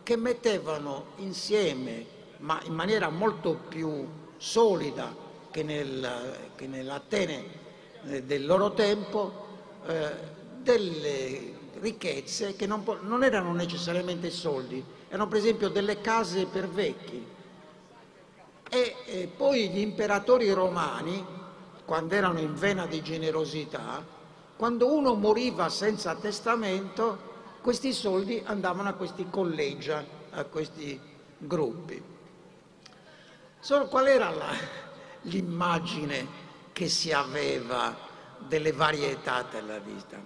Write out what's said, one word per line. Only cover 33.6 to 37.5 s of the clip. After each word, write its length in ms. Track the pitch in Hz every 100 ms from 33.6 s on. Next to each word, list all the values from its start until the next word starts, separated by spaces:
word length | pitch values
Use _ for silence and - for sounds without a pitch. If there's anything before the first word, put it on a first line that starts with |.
| - 285 269
qual 200 | 262 269
era 220 | 269 -
la, 240 | 156 147 - - - - - - -
l'immagine 1200 | - 190 175 170 175 170 165 156 147 139 135 - - - -
che 160 | - 170
si 240 | - 165
aveva 840 | 147 135 143 139